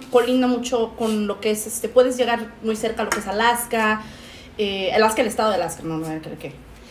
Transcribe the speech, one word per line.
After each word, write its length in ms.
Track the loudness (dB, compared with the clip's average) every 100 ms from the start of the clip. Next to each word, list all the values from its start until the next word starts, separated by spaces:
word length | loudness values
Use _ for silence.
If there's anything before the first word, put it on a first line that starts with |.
| 2
colinda 380 | 4 4 4 2
mucho 460 | 2 0 0 0 -2
con 300 | -2 0 -2
lo 120 | -2
que 120 | -2
es, 160 | -2 -4
este, 200 | -6 2
puedes 280 | 4 4 4
llegar 300 | 0 0 -4 -6
muy 120 | -4 -2
cerca 240 | -2 -2
a 40 | -2
lo 60 |
que 80 | -2
es 80 | -2
Alaska, 760 | 2 2 2 0 0 2 0 -4 -16 -18 -18 -18 -4
eh, 340 | -4 -2 0
Alaska, 280 | 4 4 4
el 60 | 0
estado 220 | 2 0
de 60 | 2
Alaska, 260 | -2 -6
no, 140 | -6 -4
no 100 | -4
voy 80 | -6
a 60 |
creer 160 | -8 -10
que. 160 | -12 -14 -20 -20 -10